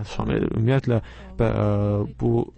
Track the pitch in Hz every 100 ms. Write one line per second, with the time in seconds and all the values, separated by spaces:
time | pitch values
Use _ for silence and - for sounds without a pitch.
0 | 104 - 110 110 - - 113 135 127 117
1 | - - - - 113 110 104 101 104 104
2 | 104 - 120 117 -